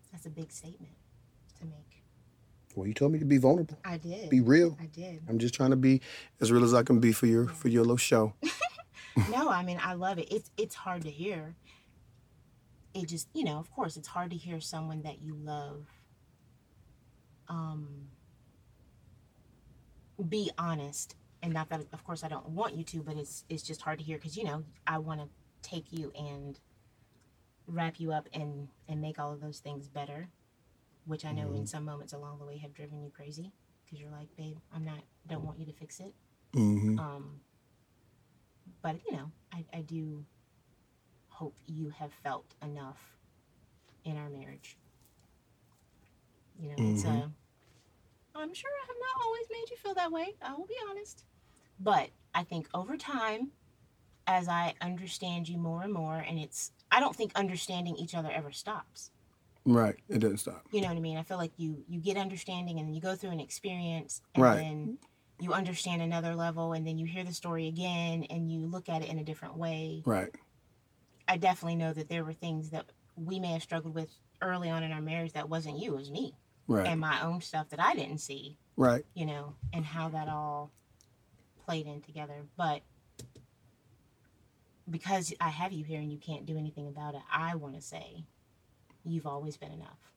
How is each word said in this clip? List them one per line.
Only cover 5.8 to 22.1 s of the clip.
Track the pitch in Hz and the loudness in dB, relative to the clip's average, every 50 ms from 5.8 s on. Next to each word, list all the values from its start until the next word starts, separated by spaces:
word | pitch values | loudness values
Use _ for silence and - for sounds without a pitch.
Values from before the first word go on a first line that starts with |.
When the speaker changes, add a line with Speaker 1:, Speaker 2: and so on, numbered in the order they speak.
| 127 131 135 131 - - - - - - _ - | 10 8 8 8 4 -2 -14 -14 -14 -18 _ 2
Speaker 2:
as | 123 110 | 6 8
real | 120 120 120 | 10 10 10
as | 117 123 | 10 10
I | 120 | 8
can | 117 - 127 113 | 10 10 8 10
be | 120 117 | 10 8
for | 110 - 127 | 8 8 8
your, | 117 113 113 120 | 8 8 8 6
Speaker 1:
Yeah. | 123 | 4
Speaker 2:
for | - - - 123 | 0 2 2 6
your | 117 117 | 8 8
little | 117 117 120 | 8 8 6
show. | 123 - - 131 113 110 107 - - | 4 6 6 8 8 6 4 2 -2
Speaker 1:
<laughs> | - 330 - - 659 719 - - 698 _ - - - - - - - 214 | -2 -2 0 0 -2 -4 -4 -10 -20 _ -20 -18 -18 2 4 4 4 4
No, | 226 254 311 285 | 4 2 4 4
I | 185 175 185 | 4 2 2
mean, | 180 175 175 | 0 -2 -2
I | - 185 180 | -2 -2 -2
love | 175 180 190 196 170 | 0 0 0 0 -2
it. | 156 - | -2 -2
It's, | 202 220 - - _ | -2 -4 -4 -4 _
it's | - 220 220 - | -2 -2 -2 -4
hard | - - 190 180 175 | -8 -6 -4 -4 -4
to | 156 151 | -4 -6
hear. | 143 147 175 208 196 160 156 160 170 - - - - - _ - - - - - - - - - - - - - - - _ - - - - - - | -6 -4 -4 -4 -4 -4 -6 -10 -14 -16 -20 -20 -20 -20 _ -20 -20 -20 -20 -20 -20 -20 -20 -20 -20 -20 -20 -20 -20 -20 _ -20 -20 -20 -20 -10 -6
It | 190 175 156 | -6 -4 -4
just, | 170 165 - - - | -4 -6 -6 -4 -2
you | 320 269 | -2 0
know, | 160 151 151 | 0 -2 -4
of | 165 - | -6 -8
course, | - - - 165 - | -4 -4 -4 -4 -4
it's | 165 151 - | -8 -14 -6
hard | - 175 180 175 | -4 -4 -4 -4
to | 175 | -6
hear | 165 151 175 170 160 | -8 -6 -6 -8 -6
someone | 156 - - 160 160 160 160 156 | -6 -6 -6 -6 -4 -4 -6 -6
that | 151 151 - - | -6 -8 -10 -8
you | 151 156 156 | -10 -10 -8
love, | 151 151 151 147 147 143 143 147 147 147 - - - - _ - _ - _ - _ - - - _ _ _ - - - - - - _ - - - _ _ - - - - | -8 -6 -6 -6 -6 -6 -8 -10 -12 -14 -16 -20 -20 -20 _ -20 _ -20 _ -20 _ -20 -20 -20 _ _ _ -20 -20 -20 -20 -20 -20 _ -20 -20 -20 _ _ -20 -20 -12 -8
um, | 170 165 160 160 156 151 147 143 143 143 143 139 - _ - - - - - - - - - - - _ - - - - - - - - - - _ - - - - - _ - - - - - - - - - - - 196 160 | -8 -6 -6 -6 -6 -8 -8 -10 -14 -16 -16 -18 -20 _ -20 -20 -20 -20 -20 -20 -20 -20 -20 -20 -20 _ -20 -20 -20 -20 -20 -20 -20 -20 -20 -20 _ -20 -20 -20 -20 -20 _ -20 -20 -20 -20 -20 -20 -20 -20 -18 -8 -6 -4 0
be | 185 214 202 - - | 0 0 0 0 -2
honest. | - 170 170 165 151 143 143 143 - - - - - - - - - | 0 0 0 0 0 -2 -6 -6 -8 -8 -10 -12 -20 -20 -20 -14 -6
And | - 165 | -4 -2
not | 160 160 156 - | -2 -2 -2 -2
that, | 165 156 147 - | -4 -6 -6 -8
of | - 160 - | -12 -14 -8
course, | - | -8